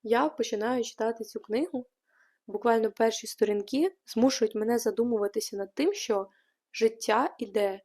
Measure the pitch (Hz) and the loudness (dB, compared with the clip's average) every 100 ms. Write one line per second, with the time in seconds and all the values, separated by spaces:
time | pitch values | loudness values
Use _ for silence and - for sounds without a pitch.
0 | 220 233 302 - 226 208 220 254 233 - | 2 2 2 -2 -4 -2 -2 -2 -4 -2
1 | 220 226 214 220 - 220 330 254 247 _ | -4 -4 -10 -12 -4 -2 -2 -6 -10 _
2 | _ _ _ _ - 202 233 226 220 - | _ _ _ _ -10 -2 2 2 2 2
3 | 226 226 - - 208 208 202 262 349 - | 0 0 -10 0 0 0 -2 0 0 -2
4 | - - 254 262 220 208 214 240 226 196 | -6 2 4 4 -2 0 -2 0 0 0
5 | 240 226 202 214 - 202 196 - 311 403 | 0 0 -2 -2 -6 -8 -8 -2 -2 0
6 | - 202 196 _ _ _ _ - 226 226 | -2 -2 -2 _ _ _ _ 0 0 0
7 | - 220 285 - 214 202 202 196 | 0 2 0 -4 -4 0 0 -2